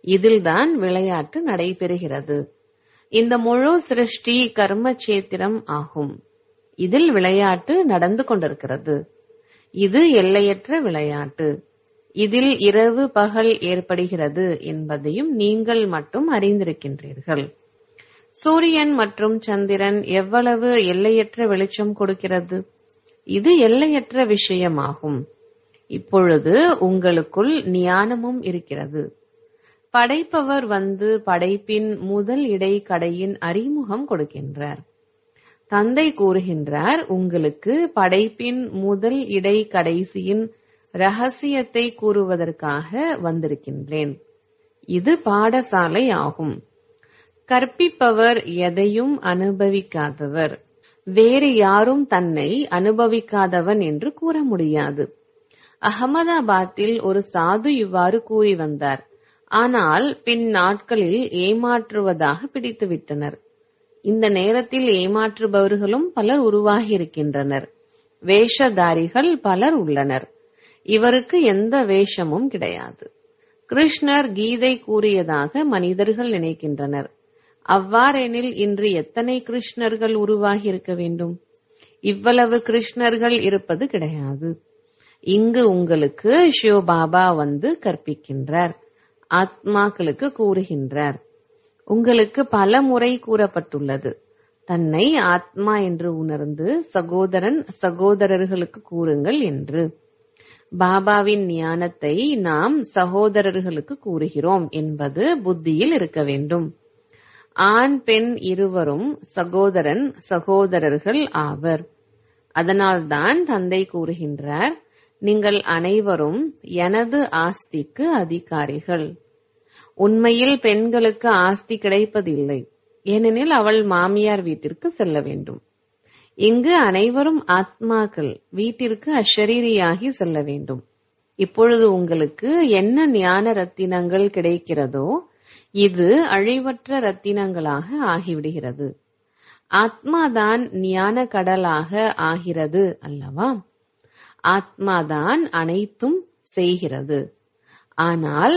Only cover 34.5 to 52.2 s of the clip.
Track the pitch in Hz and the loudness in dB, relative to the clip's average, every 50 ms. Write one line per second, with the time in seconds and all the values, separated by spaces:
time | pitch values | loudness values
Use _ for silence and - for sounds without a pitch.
34.5 | 143 143 147 147 147 - - _ _ _ _ _ _ _ _ _ _ _ _ _ | -10 -10 -10 -10 -10 -12 -16 _ _ _ _ _ _ _ _ _ _ _ _ _
35.5 | _ _ _ _ 208 202 208 233 254 285 311 311 - - 202 190 185 190 185 185 | _ _ _ _ 0 2 2 2 2 2 2 0 2 2 2 2 2 2 0 -2
36.5 | 170 156 147 143 147 147 160 220 294 330 - - 190 185 185 180 170 170 156 147 | -4 -4 -4 -4 -4 -2 0 0 0 0 -2 -2 -2 -2 -2 -2 0 0 0 -2
37.5 | 151 - - 202 262 320 339 330 - 220 190 185 185 196 214 220 220 - 240 247 | -2 -2 -2 -2 0 0 0 0 2 2 2 4 4 2 2 0 -4 -6 -6 -6
38.5 | 247 254 254 - - 190 190 196 202 196 208 233 262 277 254 - 202 190 185 196 | -4 -6 -6 -6 -6 -4 -2 -2 -2 0 0 -2 -2 -2 -4 -4 -4 -2 0 2
39.5 | 208 214 214 214 - 180 170 165 170 175 190 185 - 196 185 185 208 220 226 220 | 2 0 0 0 -2 -2 0 0 -2 -2 -4 -6 -8 -6 -4 -2 -2 -2 -4 -6
40.5 | - _ _ _ _ _ _ _ - 180 190 196 208 226 240 262 254 - 285 285 | -10 _ _ _ _ _ _ _ -2 0 0 0 2 0 -4 -4 -4 -6 -6 -4
41.5 | 277 269 247 240 - 233 240 240 233 - 214 214 202 202 196 185 180 170 170 165 | -2 -4 -4 -2 -2 -2 -2 -2 -4 -2 -2 0 0 0 0 0 -2 -2 -4 -6
42.5 | 156 - 156 151 143 147 160 160 196 254 311 330 311 - 175 165 165 165 160 151 | -6 -6 -6 -4 -4 -4 -6 -6 -6 -4 -4 -4 -4 -4 -4 -4 -4 -4 -4 -4
43.5 | 147 143 - 139 135 143 143 143 151 156 151 147 135 - _ _ _ _ _ _ | -6 -8 -8 -12 -12 -12 -10 -8 -6 -6 -4 -6 -8 -12 _ _ _ _ _ _
44.5 | _ _ _ _ _ _ _ - 180 180 180 269 339 339 - 220 202 208 214 226 | _ _ _ _ _ _ _ -4 -4 0 2 2 2 2 2 0 2 4 4 2
45.5 | 233 254 247 - 202 185 175 165 160 214 262 254 190 165 143 147 - - 160 147 | 2 0 0 0 0 2 2 2 2 0 0 0 0 0 -2 -4 -6 -6 -6 -6
46.5 | - 131 - _ _ _ _ _ _ _ _ _ _ _ _ _ _ _ _ - | -6 -8 -14 _ _ _ _ _ _ _ _ _ _ _ _ _ _ _ _ -2
47.5 | 254 254 262 262 - - 349 339 - - 254 240 220 214 226 233 240 226 - 170 | 0 0 0 -2 0 0 0 0 0 2 2 2 4 4 4 4 4 2 -2 -4
48.5 | 170 175 180 180 170 190 196 208 208 226 247 277 294 - - 185 180 180 190 196 | -4 -2 -2 0 0 0 0 2 0 0 0 -2 -2 -2 -2 -2 -2 0 0 -2
49.5 | 196 190 202 196 196 196 190 - - 160 147 143 135 151 147 139 143 160 160 147 | 0 0 0 0 0 -2 -4 -4 -6 -4 -4 -4 -6 -8 -8 -6 -4 -2 -4 -4
50.5 | - - _ _ _ _ _ _ _ _ _ 190 185 214 220 233 254 277 294 285 | -4 -10 _ _ _ _ _ _ _ _ _ 2 4 6 6 6 6 4 4 4
51.5 | 254 220 202 190 196 202 220 247 269 285 285 269 208 180 | 4 4 6 6 6 6 6 4 4 2 0 2 0 0